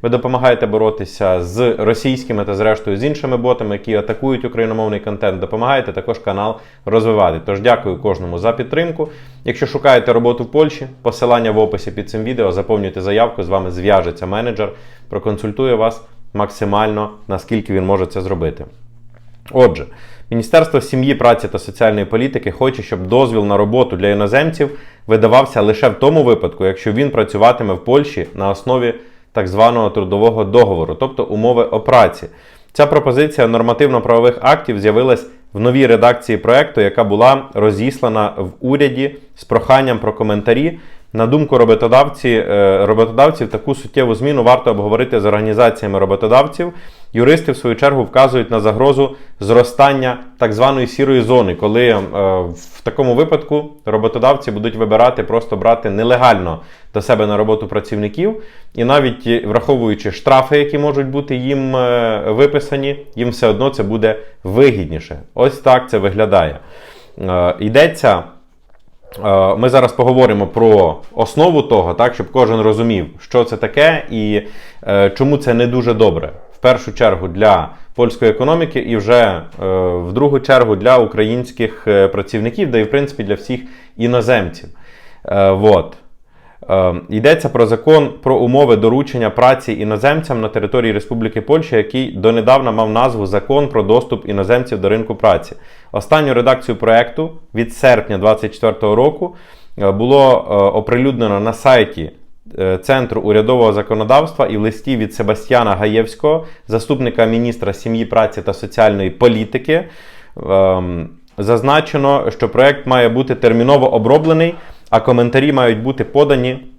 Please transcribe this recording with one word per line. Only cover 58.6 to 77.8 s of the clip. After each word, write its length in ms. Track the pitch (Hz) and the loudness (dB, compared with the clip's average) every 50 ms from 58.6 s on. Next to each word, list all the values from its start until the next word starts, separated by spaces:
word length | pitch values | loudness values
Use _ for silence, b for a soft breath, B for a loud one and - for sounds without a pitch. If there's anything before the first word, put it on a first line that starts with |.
| B B - | B B -6
І 100 | - 117 | -4 0
навіть 600 | 120 139 147 139 127 117 - - 117 117 120 - | 2 2 2 2 0 -4 -4 -2 -2 -2 -2 -2
враховуючи 680 | 101 104 117 113 - 143 127 117 110 104 98 - 107 90 | 0 -2 -2 0 0 0 0 2 -2 -2 -2 -4 -10 -10
штрафи, 460 | - - 131 135 131 131 - 147 147 | -4 0 4 4 4 4 2 2 0
які 200 | 143 143 143 147 | 0 0 -2 -2
можуть 280 | 143 147 139 139 139 | -2 -2 -2 -2 -4
бути 300 | 131 131 139 143 143 139 | -4 -4 -6 -6 -6 -6
їм, 400 | 127 123 131 139 139 135 131 131 | -6 -4 -4 -4 -2 -2 -2 -2
е, 460 | 131 127 123 120 120 117 113 110 104 - | 0 0 0 0 0 0 0 -2 -2 -2
виписані, 800 | - 107 113 139 143 143 147 143 - 143 139 135 139 139 143 - - - | -2 2 2 2 2 2 -2 -4 -4 -6 -4 -4 -6 -6 -8 -12 -18 -8
їм 140 | 110 120 123 | -6 -4 -4
все 180 | 117 - - 113 | -4 0 0 0
одно 220 | 104 101 131 139 | 2 2 -2 -4
це 120 | 135 - 107 | -2 -4 -4
буде 340 | 98 110 113 104 110 107 B B B B B - | -4 -2 0 0 0 0 B B B B B -10
вигідніше. 720 | 92 98 113 139 139 117 101 90 76 80 78 - - - 73 - - _ | -4 2 4 4 4 4 0 -4 -6 -8 -10 -10 -12 -16 -16 -16 -14 _
Ось 240 | - 123 139 139 - | 0 0 0 0 -2
так 320 | - 135 127 127 127 - | 2 2 2 2 2 -2
це 80 | - 110 | -4 -2
виглядає. 600 | 90 101 95 101 110 98 101 95 82 76 71 - B B B B B B B B B B B - | -2 -2 0 0 0 2 4 2 2 2 -4 -10 B B B B B B B B B B B -10
Е, 360 | - 92 90 90 87 87 - - | -6 -4 -2 0 0 0 -2 -2
йдеться, 640 | 101 107 113 139 156 170 165 - - 127 101 90 85 - - - _ _ _ _ _ _ - - - - - - _ - - 95 98 | -4 0 4 4 4 4 2 0 2 2 2 2 -2 -10 -18 -20 _ _ _ _ _ _ -20 -20 -20 -20 -20 -20 _ -20 -18 -8 -2
е, 320 | 104 98 95 95 95 98 | 0 2 4 4 2 2
ми 120 | - 120 127 | 2 0 2
зараз 240 | 123 135 127 120 - | 4 4 2 2 0
поговоримо 540 | - 123 123 127 127 131 117 107 101 101 | 0 2 2 4 4 4 4 4 0 -2
про 500 | 95 - 117 113 113 107 101 92 82 76 - - - - | -2 0 2 4 6 6 6 4 2 0 -4 -12 -16 -4
основу 480 | - 113 107 - 143 156 180 170 151 - | -4 -4 -4 2 2 2 4 4 2 0
того, 320 | - 120 104 87 85 85 | 2 2 2 2 0 0
так, 200 | - 117 123 120 | 0 0 0 0
щоб 180 | - 104 - - | -4 -10 -4 2
кожен 280 | 131 123 107 113 113 | 2 2 2 2 2
розумів, 460 | 107 110 107 104 117 117 113 95 82 73 - - | 2 2 2 2 0 0 0 -2 -2 -6 -10 -20
що 240 | - - - 123 117 | -18 -2 0 0 0
це 120 | 117 117 | 0 -2
таке 500 | 104 - 101 - 143 147 160 165 151 - - | -6 -6 -4 2 4 4 4 2 0 -6 -8
і, 320 | - 113 107 104 107 104 104 B B B B B B B B - | -6 -4 -4 -2 -2 -2 -4 B B B B B B B B -2
е, 220 | 101 101 98 98 | 2 2 2 2
чому 260 | 98 - 135 139 147 | 2 0 0 0 0
це 180 | 143 147 127 117 | 0 0 0 0
не 120 | 117 120 | 2 0
дуже 280 | 120 120 127 120 120 117 | 0 0 -2 0 0 2
добре. 380 | 104 110 104 85 82 - 73 - - - - - | 4 4 2 2 0 -6 -10 -14 -16 -20 -20 -20
В 60 | - | 0
першу 360 | - 123 127 120 - - 104 | 2 2 2 2 -2 -10 -4
чергу 340 | - - 107 98 87 90 92 | 0 0 0 0 0 -6 -8
для 400 | 85 95 107 107 98 87 78 - B B | -4 2 4 4 4 4 0 -6 B B